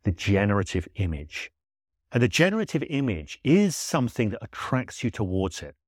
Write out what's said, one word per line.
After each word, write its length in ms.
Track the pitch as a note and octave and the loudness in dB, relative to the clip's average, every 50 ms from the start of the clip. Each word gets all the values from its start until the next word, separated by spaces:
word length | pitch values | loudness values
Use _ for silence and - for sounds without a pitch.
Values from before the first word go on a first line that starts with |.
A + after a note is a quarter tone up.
The 100 | _ G#2 | _ -2
generative 760 | F2+ - - G2+ G2 F#2+ G2+ G#2 G2+ G2+ F#2 - - F#2 F2 - _ | -2 0 0 2 4 4 4 4 2 2 0 0 -2 -4 -4 -4 _
image. 560 | - G2 F2 D#2+ D2 D2+ D2+ - - - - _ _ _ _ _ _ _ _ _ _ _ _ | -2 -2 -2 -2 -6 -10 -12 -12 -14 -14 -14 _ _ _ _ _ _ _ _ _ _ _ _
And 120 | - B2 A#2+ | 0 2 2
the 40 | |
generative 560 | A#2+ - - D#3+ F#3+ G3+ A3 G#3+ - - D#3 - - | 2 4 4 4 4 4 0 -4 -2 -2 -4 -4 -2
image 500 | C#3+ C#3 C#3 B2 G2 D#2+ D2+ - - - _ | -2 -2 0 0 -2 -4 -6 -10 -14 -4 _
is 320 | B2 D3+ G3 G#3 F#3+ D3 | 4 6 6 6 4 2
something 560 | - - - - D3+ B2+ A#2 - - A#2 G#2 | -2 -4 -2 0 0 0 0 0 0 0 0
that 120 | F2 - - | -2 -6 -10
attracts 600 | - - - - - - B2+ B2 - - - - | -14 -12 -10 -4 -2 -2 -2 -2 -4 -10 -4 -4
you 80 | A#2 | -4
towards 500 | - - G#2+ F#2 F#2 F#2+ F#2+ F#2 - - | -2 -2 -2 0 0 0 0 0 -2 -6
it 140 | - D2 - _ _ | -14 -14 -16 _ _